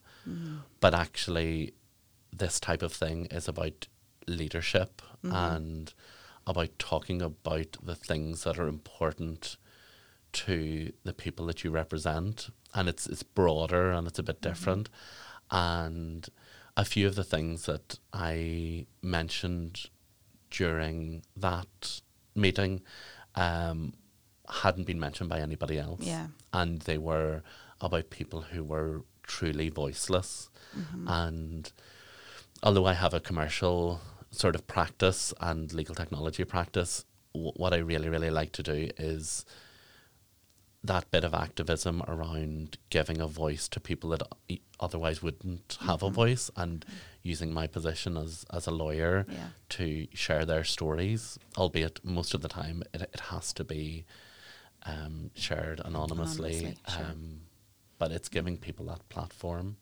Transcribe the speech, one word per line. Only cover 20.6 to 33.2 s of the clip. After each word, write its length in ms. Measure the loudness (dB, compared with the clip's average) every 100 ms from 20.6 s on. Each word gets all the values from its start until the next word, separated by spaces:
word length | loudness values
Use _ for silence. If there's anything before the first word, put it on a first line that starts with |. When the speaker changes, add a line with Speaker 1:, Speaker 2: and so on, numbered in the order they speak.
| 2 2 0 -2 -4 -6 -10 -2
Speaker 2:
that 640 | 0 0 -2 -10 -8 -8 -12 _ _
meeting, 480 | 4 6 6 4 0 -6 -16 -18 -18 -6
um, 600 | 2 2 4 0 0 -2 -6 -16 _ _ _ -10
hadn't 360 | 2 4 4
been 160 | 0 -2
mentioned 280 | -2 -4 -2
by 100 | -2
anybody 380 | -2 -2 0 0
else. 240 | -2 -4
Speaker 1:
Yeah. 260 | -4 -4 -6 -12 -4
Speaker 2:
And 280 | 0 2 0
they 160 | 0 0
were 440 | 2 2 2 0 -6 -16 -20 -6
about 300 | 0 0 -2
people 320 | -8 -6 -6
who 200 | -6 -6
were 400 | -2 -2 -2 -4 -8 _
truly 460 | -10 -2 0 2 0
voiceless. 800 | 0 -2 -2 2 2 2 -6 -12 -18 -14 -10
Speaker 1:
Mm-hmm. 300 | -8 -6 0
Speaker 2:
And 640 | 2 2 -2 -4 -6 -10 -14 -20 -20 -20 -20 -18 -20 -20 2
although 240 | 6 8 8
I 60 |
have 220 | 6 4
a 60 | 2